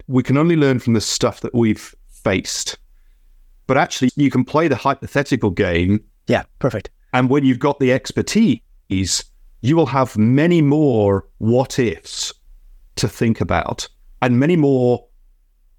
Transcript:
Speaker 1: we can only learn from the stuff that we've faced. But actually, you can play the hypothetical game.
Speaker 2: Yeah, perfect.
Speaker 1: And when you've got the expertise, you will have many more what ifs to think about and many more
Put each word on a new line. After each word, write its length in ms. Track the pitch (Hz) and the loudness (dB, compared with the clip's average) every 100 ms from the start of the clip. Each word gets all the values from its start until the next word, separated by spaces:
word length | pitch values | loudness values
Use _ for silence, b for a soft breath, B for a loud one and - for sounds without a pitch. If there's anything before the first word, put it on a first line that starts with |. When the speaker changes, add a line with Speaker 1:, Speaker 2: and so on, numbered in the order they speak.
| - | -4
Speaker 1:
we 160 | 127 | -2
can 140 | 127 135 | 2 2
only 200 | 165 165 | 2 2
learn 220 | 143 127 | 2 2
from 140 | - | 0
the 60 | 113 | 0
stuff 400 | - - 120 - | 0 -2 -2 -4
that 140 | 117 | -4
we've 400 | 120 113 107 - - - | 0 0 0 -6 -20 -20
faced. 720 | - 113 95 - - - - _ _ _ _ _ _ - _ - | -8 -2 -2 -2 -8 -8 -12 _ _ _ _ _ _ -20 _ -2
But 120 | 131 | 0
actually, 320 | 170 - 127 - | 0 0 -2 2
you 140 | 139 | 0
can 140 | 131 | 2
play 240 | 123 147 165 | 0 0 0
the 80 | 123 | 0
hypothetical 760 | 139 139 - 143 143 123 107 | -2 -4 -4 -4 -2 -2 -2
game. 520 | 87 95 85 92 104 - _ - | 0 0 0 0 -2 -4 _ -4
Speaker 2:
Yeah, 180 | 117 - - | -4 -4 -6
perfect. 320 | 139 107 - - _ | -4 -4 -10 -18 _
Speaker 1:
And 180 | 127 127 | -2 2
when 140 | 139 | 2
you've 140 | 139 123 | 2 0
got 220 | 147 139 | -2 0
the 120 | 131 | 0
expertise, 680 | 131 - - 104 208 226 123 - - _ 95 95 - - _ - - | 0 -2 -6 -2 0 2 0 -6 -20 _ -4 -2 -4 -8 _ -20 -6
you 160 | 117 165 | 0 0
will 100 | 139 | 0
have 300 | 135 131 101 | 0 -2 0
many 460 | 107 131 165 175 | 2 2 2 2
more 640 | 143 147 147 113 101 98 - - | 2 2 2 2 2 0 -2 -6
what 400 | 107 120 131 - | 0 0 0 -2
ifs 540 | 120 87 - - - - _ - - - - - | -2 -4 -10 -12 -12 -12 _ -20 -20 -20 -16 -6
to 120 | 117 | -6
think 320 | - 117 110 | -2 -2 0
about 480 | 98 87 - - - _ - - | -2 -2 -4 -8 -12 _ -20 -4
and 160 | 127 120 | 0 2
many 180 | 143 175 | 2 2
more 500 | 143 131 123 120 - _ _ _ _ _ _ | 2 2 2 0 -4 _ _ _ _ _ _